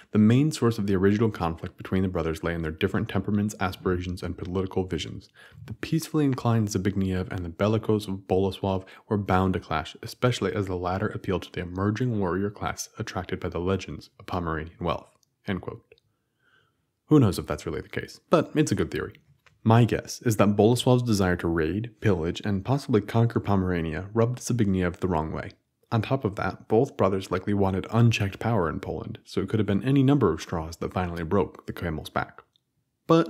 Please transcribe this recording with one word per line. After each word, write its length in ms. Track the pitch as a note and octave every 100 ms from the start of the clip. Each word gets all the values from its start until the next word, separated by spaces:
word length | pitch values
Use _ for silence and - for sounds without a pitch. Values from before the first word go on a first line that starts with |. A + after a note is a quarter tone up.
| -
"The 40 | G#2+
main 340 | G#2+ B2 D3+
source 280 | D3+ A#2 A2+
of 80 | G2+
the 80 | F#2+
original 340 | G2 G#2 A2+
conflict 480 | G#2+ E2+ E2 F#2 -
between 240 | - F#2+
the 80 | F#2+
brothers 340 | F2+ D#2+ D#2+
lay 120 | E2+ E2+
in 80 |
their 80 | D#2+
different 380 | D#2+ F#2+ G#2 -
temperaments, 440 | G2+ G2 G#2 G#2 -
aspirations, 640 | F#2 F2+ F#2 F2+ F2+ F2+
and 120 | F2 F2
political 500 | F2 F2+ F#2+ - F#2
visions. 440 | - A2+ - - _ - - -
The 80 | A2+
peacefully 500 | - E3 - D#3 C#3+
inclined 440 | C3 A#2+ A2+ G#2
Zbigniew 640 | G2 G2 F#2+ F#2+ F#2 F2+
and 140 | F#2+ E2+
the 40 |
bellicose 580 | E2+ G2+ A2+ - G#2+ G2+
Bolesław 760 | F#2+ - F#2+ G2 F#2 G2 F#2+ - - -
were 100 | G#2
bound 340 | G2 F#2 F#2+
to 60 | F2+
clash, 360 | - D#2 D2+ -
especially 500 | A2+ - B2 A#2 F#2+
as 140 | G#2+ F#2+
the 100 | F2+
latter 320 | F2+ F#2 F#2
appealed 360 | A2 - F2+
to 80 | -
the 100 | -
emerging 560 | F2 F2+ G2+ G#2+ B2+ A2
warrior 320 | F#2+ F2 G2+
class 400 | G#2+ D#2+ - - -
attracted 420 | A2 F#2+ E2+ F#2
by 100 | E2+
the 100 | E2
legends 500 | F2 F#2+ - D2 - -
of 80 | -
Pomeranian 540 | F#2+ E2+ D#2+ D#2+ -
wealth." 360 | F2 - - _ _ _ -
End 160 | F#2
quote. 220 | - - _ _ _ _ _ _ _ _ _ _ _ _ -
Who 100 | D3+
knows 180 | A2 E2
if 80 | D2+
that's 220 | D2 -
really 140 | D#2
the 80 | -
case, 320 | - - - _
but 180 | F3+ - D3
it's 160 | D#3
a 40 | -
good 140 | -
theory. 300 | D2+ - - _ _ _ _ G#2+
My 200 | A2+ A#2
guess 360 | G2 - -
is 120 | A#2+ G#2
that 220 | G2+ G#2
Bolesław's 460 | G#2 A#2+ - B2+
desire 340 | A#2+ G#2 F#2 F2
to 100 | F2
raid, 440 | E2 D#2 F#2 A#2+ -
pillage, 400 | A2+ F2 D#2+ -
and 220 | G#2+ G2 G2
possibly 340 | C3+ - A2+
conquer 400 | G2 A#2 A#2 A2+
Pomerania 720 | - G2+ F#2 F2+ E2 D#2 F#2+
rubbed 260 | G#2+ A#2 B2+
Zbigniew 600 | - A#2+ G#2 F#2+ F2+ E2+
the 80 | F#2
wrong 240 | E2 D#2
way. 200 | D2+ - - _ _ _
On 120 | A#2
top 240 | - C3+ G#2+
of 100 | G2
that, 320 | F2 - -
both 300 | A2 C#3 -
brothers 340 | G2 G2 F#2+
likely 220 | F2+ -
wanted 340 | G2+ F#2+ F#2 -
unchecked 500 | A#2+ A#2+ A2+ G2+ -
power 300 | A2 A#2 E2
in 120 | C#2+
Poland, 380 | - D#2+ - -
so 160 | - -
it 80 | F#2+
could 140 | A2
have 40 | G2+
been 200 | G2 C3
any 180 | C#3
number 300 | C3 C#3+ G#2
of 80 | E2
straws 340 | - F2 D#2+ F2
that 140 | -
finally 320 | G2 F2+ E2+
broke 420 | E2 G2 F2+ - -
the 60 |
camel's 380 | - E2 D#2 -
back. 340 | - - - - _ _ _ _ _ -
But 220 | E3